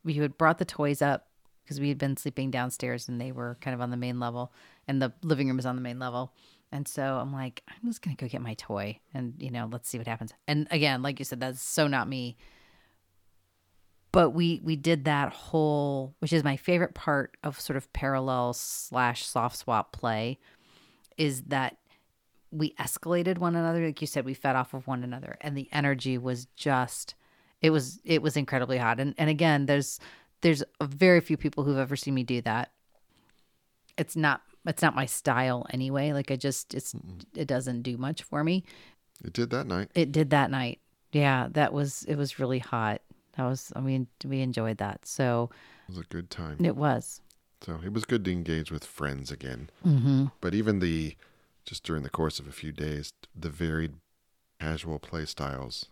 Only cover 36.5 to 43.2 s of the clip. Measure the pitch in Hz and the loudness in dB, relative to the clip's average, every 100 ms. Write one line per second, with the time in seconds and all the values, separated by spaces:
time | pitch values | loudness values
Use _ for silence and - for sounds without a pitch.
36.5 | 131 - - - - 90 90 - - 139 | -2 -6 -8 -8 -10 -12 -16 -14 -8 -2
37.5 | 127 127 120 123 120 131 156 - 147 156 | -2 -2 -4 -4 -4 -4 -6 -6 -2 2
38.5 | 185 - - - _ _ - - 101 120 | 0 -2 -20 -20 _ _ -14 -6 -2 0
39.5 | 123 139 90 101 175 147 151 143 147 135 | 0 -2 -2 0 2 2 2 4 4 4
40.5 | 135 123 - _ _ _ 147 143 131 123 | 0 -2 -6 _ _ _ 4 4 4 2
41.5 | 151 147 143 143 - - 147 139 - 127 | 2 2 2 -2 -4 -4 -2 -2 -2 -2
42.5 | 127 - 120 107 107 _ - | -2 -2 0 0 -2 _ -20